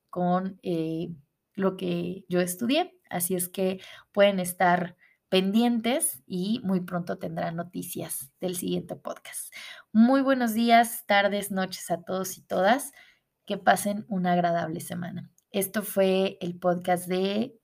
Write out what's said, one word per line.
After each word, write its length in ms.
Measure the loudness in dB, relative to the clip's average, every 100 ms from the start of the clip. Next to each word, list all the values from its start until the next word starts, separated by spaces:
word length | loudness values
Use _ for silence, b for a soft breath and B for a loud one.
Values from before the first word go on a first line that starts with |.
| _
con, 500 | -2 2 2 0 -6
eh, 480 | -4 -2 -2 -4 -6 -10 _ _ _
lo 220 | -2 -2 -2
que 480 | -4 -4 -4 -8 -4
yo 120 | 0
estudié. 580 | 0 -2 0 0 -2 _ -10
Así 240 | -4 -2
es 140 | -2 -4
que 320 | -2 -2 -4 B B B
pueden 280 | 4 4 4
estar 560 | -2 2 4 4 0 -10 b b _
pendientes 960 | 2 2 2 2 2 0 -2 -2 -6 -8
y 340 | -4 -2 -2
muy 180 | 0 -2
pronto 380 | -2 -6 -6 -6
tendrán 380 | -8 -6 -6 -6
noticias 760 | -8 -10 -10 -10 -8 -10 -12 _
del 160 | -8 -6
siguiente 400 | -4 -4 -6 -10
podcast. 560 | -12 -14 -14 -14 -14 -16 B B B
Muy 280 | 6 8 6
buenos 320 | 4 2 2
días, 500 | 2 6 6 6 0 2
tardes, 440 | 4 4 0 -4
noches 400 | -4 -4 -6 -6
a 120 | -6
todos 360 | -4 -6 -6 -10
y 40 |
todas. 500 | -6 2 4 2 0 -16 b b b _
Que 140 | -8 -2
pasen 480 | 2 2 2 -4 -4
una 240 | -2 2
agradable 480 | 2 2 0 -2 -6
semana. 500 | -8 -8 -8 -10 -14 _ _
Esto 320 | -4 -4 -4
fue 560 | -4 2 2 4 0 -4
el 180 | -8 -2
podcast 500 | 0 0 0 -2 0
de 500 | -2 0 0 -4 -8